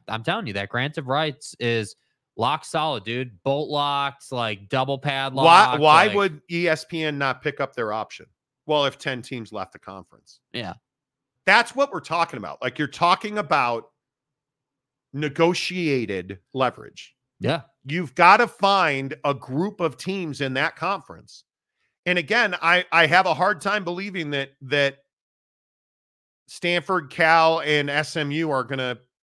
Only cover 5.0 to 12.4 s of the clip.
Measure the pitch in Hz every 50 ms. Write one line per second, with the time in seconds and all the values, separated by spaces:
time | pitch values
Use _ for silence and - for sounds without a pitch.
5 | 127 143 135 135 135 135 127 135 135 165 170 190 214 127 127 131 156 151 151 165
6 | 196 214 202 202 196 190 151 143 - - 175 170 175 170 160 156 - - 175 160
7 | 156 151 147 139 139 135 127 127 - 151 143 - 143 - - - 113 107 104 110
8 | 107 - - - 78 - _ _ _ _ _ _ _ 151 151 147 143 135 131 -
9 | - 151 131 123 117 - 131 120 110 - 104 104 92 - - - - - 98 95
10 | - - _ _ _ - - _ _ _ - - 110 90 - - _ _ _ _
11 | _ _ _ _ _ _ _ _ _ 185 196 233 226 - - 262 277 277 196 160
12 | - - 160 170 165 - - 120